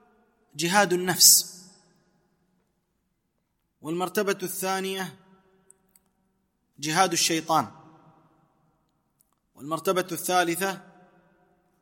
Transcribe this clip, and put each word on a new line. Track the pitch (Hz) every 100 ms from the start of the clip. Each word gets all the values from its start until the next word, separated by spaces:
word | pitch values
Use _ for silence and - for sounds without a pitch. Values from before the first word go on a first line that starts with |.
| _ _ _ _ _ 147
جهاد | 170 202 196
النفس، | 180 185 175 - - - - - - _ _ _ _ _ _ _ _ _ _ _ _ _ _ _ _ _ _ _ _
والمرتبة | 147 170 180 214 196 196
الثانية | 175 - 185 190 190 190 185 135 _ - _ _ _ _ _ _ _ _ _ _ _ _ _ -
جهاد | 151 160 190
الشيطان، | 165 - 165 156 160 107 - - - - - _ _ _ _ _ _ _ _ _ _ _ _ _
والمرتبة | - 139 160 175 185 180
الثالثة | 160 - 180 170 165 196 185 - - - _ _ _ _ _ _ _